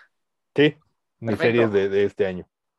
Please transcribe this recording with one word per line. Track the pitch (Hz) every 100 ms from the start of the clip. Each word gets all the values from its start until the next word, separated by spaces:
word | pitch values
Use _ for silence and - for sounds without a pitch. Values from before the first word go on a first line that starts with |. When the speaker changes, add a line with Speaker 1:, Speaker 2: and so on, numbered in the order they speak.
| - _ _ _ _
Speaker 1:
Sí, | - 151 - _ _ _ _
mis | 113 101
Speaker 2:
Perfecto. |
Speaker 1:
series | 120 117 113
de, | 101 98
de | 98
este | 101 - 98
año. | 90 - _ _